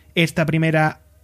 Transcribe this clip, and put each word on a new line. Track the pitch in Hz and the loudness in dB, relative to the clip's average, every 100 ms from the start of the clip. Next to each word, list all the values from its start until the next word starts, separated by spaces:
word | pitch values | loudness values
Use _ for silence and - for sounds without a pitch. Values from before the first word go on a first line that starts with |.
| _ | _
esta | 185 160 - 151 | -2 -2 0 -2
primera | 160 160 156 156 - _ _ | 0 0 2 0 -4 _ _